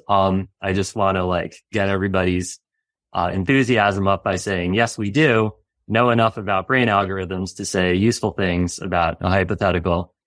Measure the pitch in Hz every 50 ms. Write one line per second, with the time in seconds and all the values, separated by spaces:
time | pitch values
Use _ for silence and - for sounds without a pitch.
0 | - - 104 98 95 95 95 95 95 - _ _ - 95 95 101 95 - - 110
1 | 101 98 95 95 90 90 90 87 87 87 - - _ _ - 107 98 98 98 95
2 | 95 101 92 92 92 92 90 90 90 - - - _ _ _ _ _ _ _ _
3 | _ _ - 90 87 90 87 95 92 85 135 135 131 113 127 110 101 101 95 98
4 | 98 98 98 95 - 110 95 87 - 101 98 90 87 90 92 107 117 117 - -
5 | 107 101 104 143 156 147 117 110 110 107 - _ _ _ _ _ _ - 107 113
6 | 123 123 117 117 113 113 - 120 101 98 101 95 92 - 131 131 123 113 101 101
7 | 101 95 98 95 92 90 95 92 92 92 - - 101 - - 95 90 90 90 92
8 | 101 117 117 - - 107 - - 98 92 87 87 90 87 - - - 98 87 87
9 | 85 82 82 - - 92 92 98 92 87 107 87 104 95 87 87 82 92 85 87
10 | 90 - _ _ _